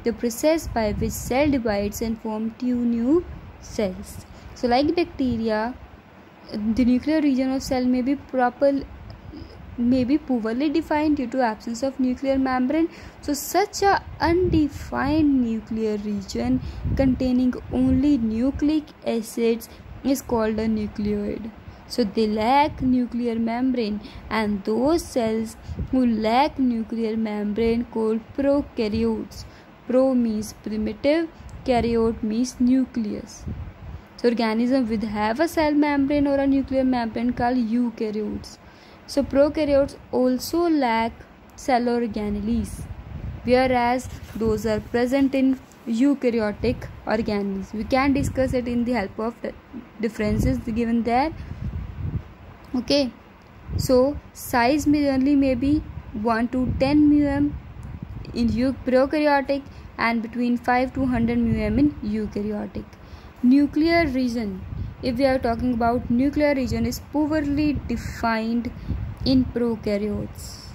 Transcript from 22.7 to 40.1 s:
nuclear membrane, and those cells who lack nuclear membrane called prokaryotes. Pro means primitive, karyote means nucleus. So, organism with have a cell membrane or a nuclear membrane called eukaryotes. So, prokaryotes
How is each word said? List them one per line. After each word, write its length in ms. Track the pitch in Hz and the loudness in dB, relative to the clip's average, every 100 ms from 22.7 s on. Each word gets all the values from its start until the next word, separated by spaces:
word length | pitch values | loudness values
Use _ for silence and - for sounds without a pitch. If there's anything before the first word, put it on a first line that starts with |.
| - | 2
nuclear 540 | 254 254 240 233 240 | 2 2 0 -2 -2
membrane, 680 | 226 226 233 262 247 214 208 - - - | -2 -2 0 0 0 -2 -4 -8 -16 -4
and 340 | 214 214 202 | -2 0 -2
those 380 | 214 220 269 339 | -2 0 2 0
cells 540 | - 254 220 220 226 - - - - | 0 -2 0 -2 -4 -10 -12 -8 -2
who 160 | 254 240 | 2 2
lack 520 | 220 220 240 294 285 | 2 2 4 2 2
nuclear 600 | 254 226 220 226 226 226 | 0 0 -4 -4 -2 -2
membrane 680 | 220 208 208 208 226 233 | -2 -2 -2 0 2 2
called 360 | 240 226 220 226 - | -2 -2 0 0 -4
prokaryotes. 1080 | - 277 285 285 - 214 220 226 220 214 - - - - - - | 0 2 2 0 -4 -2 0 0 -2 -6 -14 -16 -20 -20 -18 0
Pro 280 | 254 269 | 2 4
means 400 | 247 233 214 214 - | 2 2 -2 -6 -10
primitive, 680 | 220 214 214 214 277 320 330 - - - - | -8 -4 -4 0 2 2 0 -8 -18 -10 0
karyote 560 | 240 233 233 226 226 | 2 2 2 2 0
means 340 | 214 214 254 - | -2 -2 -2 2
nucleus. 840 | 247 262 254 240 214 208 - - - - - - - - - - | 4 4 2 -2 -4 -6 -12 -14 -10 -10 -12 -14 -16 -16 -18 0
So, 120 | 240 | 0
organism 580 | 233 226 220 240 269 220 | 2 0 2 2 2 2
with 140 | 226 | -2
have 360 | 220 208 214 233 | -2 0 0 2
a 80 | 320 | 0
cell 240 | 339 302 | 2 2
membrane 540 | 294 294 285 269 294 285 | 4 4 2 2 2 2
or 100 | 277 | 2
a 100 | 277 | 2
nuclear 360 | 269 262 262 | 2 2 0
membrane 520 | 262 247 226 233 240 | 2 2 -2 -2 -2
called 240 | 240 240 254 | 0 0 2
eukaryotes. 960 | 220 233 240 233 220 214 208 208 - - - - - - - | 0 0 0 -2 -4 -4 -4 -8 -12 -20 -20 -20 -20 -20 -4
So, 160 | - | -2
prokaryotes 760 | 262 262 294 311 294 277 277 - - | 0 4 4 2 2 4 2 -4 -4